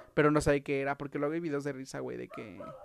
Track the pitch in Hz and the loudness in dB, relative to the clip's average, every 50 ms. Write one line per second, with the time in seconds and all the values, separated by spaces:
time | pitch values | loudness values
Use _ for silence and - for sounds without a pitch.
0 | - - _ 208 202 151 151 151 139 156 143 143 139 - 139 135 135 139 139 - | -18 0 _ 6 6 6 6 6 6 4 4 4 2 0 -2 0 0 -2 -2 -4
1 | 143 139 - 147 143 147 156 170 175 160 143 143 139 147 135 131 135 - - 139 | -6 -6 -4 -2 -2 0 -2 -2 -2 -2 -2 -2 -2 -4 -6 -8 -10 -10 -8 -8
2 | 131 127 123 120 123 123 - 135 120 107 90 92 - - - - - | -6 -6 -6 -8 -8 -10 -10 -12 -12 -12 -14 -14 -14 -14 -14 -16 -18